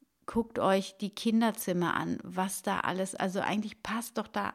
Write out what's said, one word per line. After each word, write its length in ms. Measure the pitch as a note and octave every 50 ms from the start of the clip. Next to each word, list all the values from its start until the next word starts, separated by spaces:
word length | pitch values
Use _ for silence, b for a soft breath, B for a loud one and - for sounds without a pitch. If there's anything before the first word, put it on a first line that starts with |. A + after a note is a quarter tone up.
| _ _ _ _ _
guckt 340 | - - A3+ A3+ A3+ - -
euch 360 | - F#3+ G3 G3 F#3 - -
die 120 | - G#3 F#3+
Kinderzimmer 840 | - - - A#3 A3 A3+ A#3 A3+ G3+ - - - F3+ F3 E3+ E3 -
an, 220 | - - E3+ - - -
was 380 | F#3 F3+ F3+ F#3 F#3+ - -
da 180 | - G#3 F#3+ -
alles, 360 | - - F3+ F#3+ F#3+ F#3 -
also 240 | - - F#3+ F3+ G3+
eigentlich 440 | - - F3+ G#3+ G#3 G#3+ - - -
passt 340 | - G#3+ A#3 A#3 - -
doch 100 | A3+ G#3+
da 260 | - - G#3 G3+ -